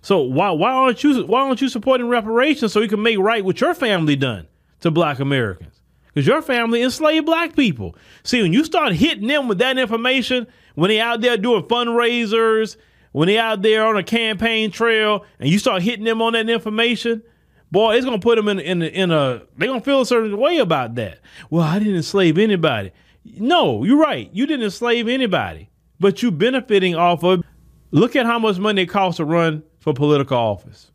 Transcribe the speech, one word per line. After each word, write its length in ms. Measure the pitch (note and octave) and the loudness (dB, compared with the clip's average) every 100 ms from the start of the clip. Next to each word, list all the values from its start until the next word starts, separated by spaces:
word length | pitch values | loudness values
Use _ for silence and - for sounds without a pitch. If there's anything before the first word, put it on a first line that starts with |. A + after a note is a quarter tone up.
So 180 | - G3 | 0 0
why, 320 | C3 C3 G3 | 2 0 0
why 220 | D#3+ G#3 | 0 0
aren't 280 | C4 C4 A#3 | 2 0 2
you, 240 | D4 C4 D#3+ | 2 2 0
why 180 | A#3 | 0
aren't 180 | C4+ B3+ | 0 0
you 80 | C4+ | -2
supporting 400 | A#3 B3+ B3+ A#3+ | -2 0 0 2
reparations 640 | A#3+ G#3+ A#3 C#4+ D4+ A3 | -2 0 0 2 0 0
so 80 | G#3 | 0
you 80 | A3 | 0
can 120 | G#3+ | 0
make 180 | A3+ G#3+ | 0 2
right 260 | G3 A3+ F#3+ | 2 0 -2
what 160 | F3 | 0
your 120 | D4+ | 0
family 440 | E4+ B3 F#3+ D#3 C#3+ | 0 0 0 2 0
done 300 | C3 G2+ D#2 _ _ _ | -2 -6 -14 _ _ _
to 100 | F3 | -2
Black 280 | D#3 D#3+ C3 | 0 0 -2
Americans? 640 | C#3 C#3 A2 F2+ - _ _ _ _ | -2 -2 -2 -6 -16 _ _ _ _
'Cause 140 | - C#3 | -2 2
your 140 | C#4+ | 0
family 400 | D4+ B3 A#3 A#3 | 0 -2 0 0
enslaved 440 | B3+ B3 D4+ D#4+ D#4 | 0 0 2 2 0
Black 300 | E4 E4+ E4 | -2 0 0
people." 400 | C#4 B2 F#2 - _ - | 0 -2 -8 -12 _ -16
See, 180 | - B3 | -4 0
when 100 | F#3+ | 2
you 140 | G3 D#4+ | 2 2
start 260 | F4 D4 | 0 0
hitting 360 | E3 C#4+ D4 G#3+ | 2 0 0 -2
them 200 | D4 B3+ | 0 0
with 120 | F#3 | 0
that 180 | B3 C4 | 0 0
information, 680 | B3 A3+ A#3+ C4 A3+ B3+ A3+ _ _ - | -2 -2 0 -2 0 -4 -4 _ _ -2
when 140 | F3+ | 0
they 100 | G#3+ | 2
out 220 | A#3 A#3 | 0 0
there 160 | A#3+ A#3+ | 0 0
doing 260 | A3 A3+ | 2 0
fundraisers, 1120 | - A#3+ A#3+ A#3 A#3 A#3+ A3 A3+ A3+ A3 A3 - _ _ _ | 0 -2 0 0 2 0 0 0 2 0 -2 -8 _ _ _
when 140 | C3+ E3 | -2 2
they 120 | G#3+ | 2
out 220 | A3+ A3 | 0 0
there 260 | G#3 A3 A3 | 0 2 2
on 80 | G#3 | 0
a 80 | |
campaign 680 | E3+ A#3 A3+ G3+ A3+ A3+ A3 | -2 -2 -2 -2 -2 -2 -4
trail, 540 | - A3+ A3 G#3+ G#3 - _ | -2 0 2 0 -2 -6 _
and 80 | C3+ | 0
you 100 | G3 | 2
start 260 | B3+ F#3+ | 2 0
hitting 200 | F3+ A#3 | -2 -2
them 180 | A3 A3 | -2 0
on 120 | A3+ | 0
that 160 | A3+ A3+ | 0 0
information, 720 | A#3 A3+ G#3+ A#3+ A#3 A#3 A3+ - _ _ _ _ | -2 -2 0 0 0 -4 -6 -8 _ _ _ _
boy, 240 | F3+ A3 A3+ | 2 4 2
it's 80 | |
gonna 160 | C4 A3+ | 0 -2
put 160 | A3+ A3+ | 0 2
them 140 | G#3 | 0
in, 100 | G3 | -2
in, 220 | D3+ F3+ | -2 -2
in 300 | D#3+ F3 F#3 | -2 -2 0
a, 320 | D#3 C3+ A#2 - - | 2 0 -2 -10 -6
they 100 | G#3+ | -4
gonna 120 | C4 | -2
feel 220 | C4+ C#4 | 0 0
a 40 | B3 | 2
certain 320 | B3 A3 G3+ | 0 0 0
way 200 | C#4 F4 | 0 2
about 380 | G3+ D3+ A#2+ A#2+ | 0 0 -2 -6
that. 260 | G#2 D#2+ _ - - | -8 -10 _ -20 -4
"Well, 140 | D#3+ | -2
I 160 | D#3+ F#3 | 0 0
didn't 160 | G#3+ F#3 | 0 -2
enslave 420 | D3+ G3 F3+ D#3 | -2 2 2 2
anybody." 540 | G#3+ F#3+ D#3+ A2+ F#2+ _ _ _ | 2 2 0 -2 -6 _ _ _
No, 640 | - - A3+ F4 G#3 G#2+ D3 | -20 -8 0 2 2 0 2
you're 120 | C#4+ | 4
right. 320 | D4+ F3 G#2 | 2 -2 -8
You 120 | F3+ D4 | -6 -4
didn't 200 | D4 G#3+ | -2 -4
enslave 420 | E3+ A#3+ A#3 A3+ | -4 -2 0 0
anybody, 640 | C4 A#3+ E3+ G2 D#2 - _ _ _ | -2 0 -2 -4 -10 -18 _ _ _
but 240 | G3 G3 | -2 0
you 80 | A#3+ | -2
benefiting 640 | D#3 A3 C4 - G3+ F#3 | 0 0 -2 0 0 2
off 300 | E3 F3 F3 | 0 0 2
of, 180 | F3 F#3 - _ _ _ _ | 2 0 -2 _ _ _ _
look 260 | D3 A#3 C#4+ | 2 2 2
at 80 | A#3 | 0
how 120 | A#3 | 0
much 220 | A3+ F#3 | 0 0
money 220 | G#3 G3+ | 0 0
it 60 | F3+ | -2
costs 300 | G3+ F#3+ E3 | 0 -2 -2
to 60 | |
run 400 | D3+ E3+ E3 D#3 - _ | -2 0 0 -2 -10 _
for 140 | - | -4
political 440 | C3+ D3 D3 C3 B2+ | 0 2 2 2 0
office. 540 | A2+ G2 - - _ | 0 -4 -10 -20 _